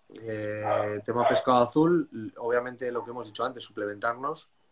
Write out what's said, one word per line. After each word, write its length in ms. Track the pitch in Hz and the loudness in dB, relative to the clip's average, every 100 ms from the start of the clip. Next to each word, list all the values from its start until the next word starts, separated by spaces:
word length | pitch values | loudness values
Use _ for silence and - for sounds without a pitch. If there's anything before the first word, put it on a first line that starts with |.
| - - | -20 -12
Eh, 800 | 113 107 104 104 107 - 104 104 | -8 -4 -4 -2 0 0 0 -2
tema 240 | - 117 123 | -2 2 4
pescado 360 | 127 - 123 | 4 4 4
azul, 680 | 120 156 165 175 143 113 107 - | 6 6 6 4 0 -6 -10 -6
obviamente 520 | 117 123 123 123 123 | 0 0 0 -6 -4
lo 140 | 117 | -4
que 80 | 110 | -6
hemos 160 | 120 110 | -8 -8
dicho 160 | - | -4
antes, 180 | 123 127 | -6 -6
suplementarnos, 840 | - - 104 104 117 120 139 160 - _ _ | -12 -6 -6 -4 -4 -2 -6 -8 -12 _ _